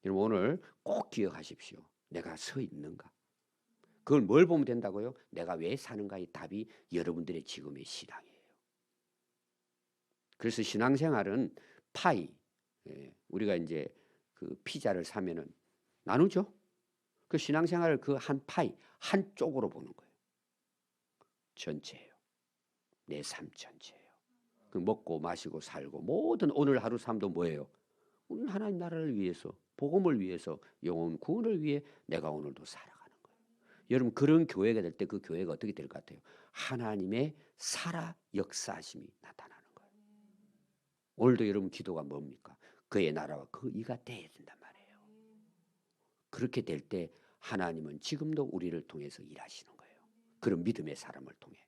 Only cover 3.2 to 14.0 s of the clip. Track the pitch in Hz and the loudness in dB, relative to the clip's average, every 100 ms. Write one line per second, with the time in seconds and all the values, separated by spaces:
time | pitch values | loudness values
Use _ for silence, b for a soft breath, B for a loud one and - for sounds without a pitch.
3.2 | _ _ _ _ _ _ b b - 147 | _ _ _ _ _ _ b b 4 6
4.2 | 98 135 175 165 135 120 104 98 117 127 | 8 8 8 6 2 0 -2 -4 -6 -8
5.2 | b 87 85 85 82 135 - 107 101 95 | b -8 -4 -2 -2 -4 -6 -8 -6 -8
6.2 | 87 - 85 101 113 B B 87 82 82 | -10 -10 -8 -8 -8 B B -2 -2 -2
7.2 | 82 85 - - 71 69 - - - - | -4 -6 -8 -12 -12 -12 -12 -12 -12 -18
8.2 | - _ _ _ _ _ _ _ _ _ | -18 _ _ _ _ _ _ _ _ _
9.2 | _ _ _ _ _ _ _ _ _ _ | _ _ _ _ _ _ _ _ _ _
10.2 | _ _ 113 117 107 104 123 139 160 127 | _ _ -2 0 -2 4 4 6 4 2
11.2 | 98 113 113 - B B _ - 185 120 | 2 2 0 -4 B B _ 0 2 2
12.2 | 78 - _ _ _ _ - 73 69 _ | -2 -14 _ _ _ _ -18 -16 -18 _
13.2 | _ 95 104 87 80 80 71 b | _ -2 2 2 0 -4 -4 b